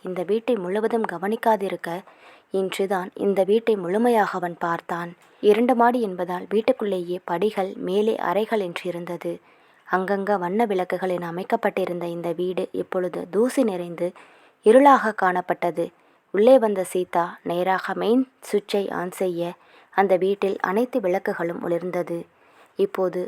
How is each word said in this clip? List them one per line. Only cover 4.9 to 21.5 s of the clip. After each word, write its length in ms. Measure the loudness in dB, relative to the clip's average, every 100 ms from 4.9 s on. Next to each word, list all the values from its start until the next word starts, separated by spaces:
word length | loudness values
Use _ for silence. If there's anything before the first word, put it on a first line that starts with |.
| -8 -8 -14 _ _
இரண்டு 320 | 4 4 4
மாடி 240 | 4 4 4
என்பதால் 440 | -2 -4 -6 -6 -2
வீட்டுக்குள்ளேயே 680 | 0 2 0 0 -4 -4 -8
படிகள், 460 | -4 -2 -2 -2 -6 -6
மேலே 380 | -2 0 0 0
அறைகள் 440 | -2 -2 0 -2 -4
என்று 180 | -6 -6
இருந்தது. 440 | -8 -8 -8 -8 -8 _ _ _ _ -4
அங்கங்க 440 | -2 0 -2 0 -2
வண்ண 260 | 0 0
விளக்குகள் 500 | 0 0 -2 -2 -2 -4
என 100 | -4
அமைக்கப்பட்டிருந்த 800 | -8 -4 0 0 0 -4 -4 -6
இந்த 240 | -6 -6
வீடு 320 | -4 -4 -4 -6
இப்பொழுது 500 | -6 -4 -4 -4 -6 -4
தூசி 340 | 0 0 2
நிறைந்து 440 | 0 -2 -8 -6 -6 -6 -20 _ _ _ 6
இருளாக 480 | 8 10 6 4
காணப்பட்டது. 720 | 0 0 0 -2 -2 -2 -2 -6 _ _ _ _
உள்ளே 220 | 4 8 8
வந்த 220 | 6 -2
சீதா 380 | -2 -4 -2 -2 -2 -4
நேராக 520 | -6 -2 0 -2 -2
மெயின் 300 | -2 2 2 2 _
சுவிட்சை 420 | -4 -2 0 -2 -2
ஆன் 200 | -4 -6
செய்ய, 400 | -4 -4 -2 -6 -8 _ -20 _
அந்த 200 | 0 2 4
வீட்டில் 420 | 2 0 -2 -2
அனைத்து 380 | -2 -2 0 0
விளக்குகளும் 600 | 0 -2 -2 -4 -6